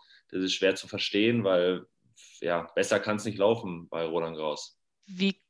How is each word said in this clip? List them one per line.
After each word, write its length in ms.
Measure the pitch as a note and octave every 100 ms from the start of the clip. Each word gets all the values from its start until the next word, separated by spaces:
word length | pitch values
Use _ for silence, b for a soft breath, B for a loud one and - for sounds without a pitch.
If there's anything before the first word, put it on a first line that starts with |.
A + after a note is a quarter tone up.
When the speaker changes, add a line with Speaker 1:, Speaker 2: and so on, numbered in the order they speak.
| b b b
Speaker 1:
das 120 | F#2+
ist 120 | F#2
schwer 200 | - F#2+
zu 140 | F#2+ -
verstehen, 560 | G2+ - G#2 A2+ A#2+
weil, 420 | G2 F2+ F2+ F#2 - _ _ _ - -
ja, 300 | E2 E2+ E2
besser 240 | - G2 G#2
kann's 280 | G#2+ G#2 A2
nicht 100 | G2+
laufen 500 | G2+ A2 G2+ E2+ E2+
bei 140 | E2
Roland 320 | E2 E2+ E2 D#2
Garros. 440 | D#2 D2 - _ _ _ -
Speaker 2:
Wie 340 | F#3 G3 - _